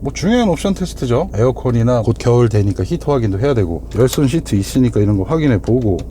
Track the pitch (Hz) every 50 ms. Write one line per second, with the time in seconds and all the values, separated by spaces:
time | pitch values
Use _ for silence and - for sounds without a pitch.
0 | - 139 135 - - 190 233 247 240 202 165 - - 202 196 - 185 170 - -
1 | 156 123 120 127 170 196 - 98 117 131 120 - - 127 120 117 113 123 123 120
2 | 107 117 113 - - 123 117 123 120 113 104 104 101 101 92 - 92 98 175 165
3 | - 143 143 135 113 107 95 98 123 143 143 113 98 82 85 80 - - - 101
4 | 123 127 - - 147 131 127 165 156 - - 101 98 - - 135 127 120 - 107
5 | 104 101 104 95 92 95 156 165 151 143 120 98 - - 113 131 120 104 92 80
6 | 76 -